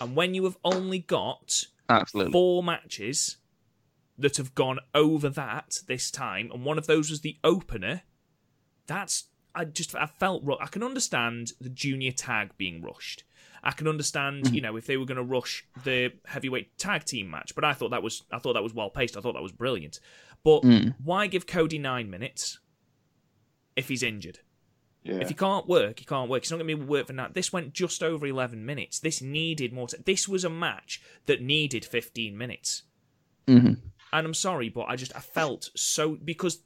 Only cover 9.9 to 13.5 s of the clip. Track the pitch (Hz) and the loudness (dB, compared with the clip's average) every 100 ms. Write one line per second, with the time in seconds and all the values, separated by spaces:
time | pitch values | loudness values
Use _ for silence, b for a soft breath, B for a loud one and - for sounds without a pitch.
9.9 | - 151 - 185 180 139 135 - 196 240 | -4 -4 0 0 0 -2 -2 -4 -6 -4
10.9 | 269 - 135 117 117 117 - 127 127 139 | -2 -2 0 -2 -4 -8 -10 -12 -6 -2
11.9 | 135 131 131 - 113 101 - 95 82 82 | 0 -2 -4 -2 -2 -2 -4 -8 -6 -12
12.9 | - - - - b b | -12 -14 -16 -18 b b